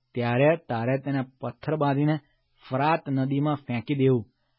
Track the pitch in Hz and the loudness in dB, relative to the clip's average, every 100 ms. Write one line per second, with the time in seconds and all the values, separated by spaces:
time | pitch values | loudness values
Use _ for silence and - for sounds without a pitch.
0 | _ 120 120 123 143 165 _ 117 120 135 | _ -4 -2 4 4 2 _ -4 -2 -2
1 | 139 139 131 _ 127 - - 156 143 139 | -2 -4 -6 _ -12 -8 -6 -2 0 2
2 | 151 156 _ _ _ _ - 131 151 160 | 0 0 _ _ _ _ -8 -2 0 0
3 | 147 135 135 139 151 139 - 120 - 139 | -2 -2 0 0 0 -2 -4 -6 -4 0
4 | 131 127 101 _ _ | 4 2 0 _ _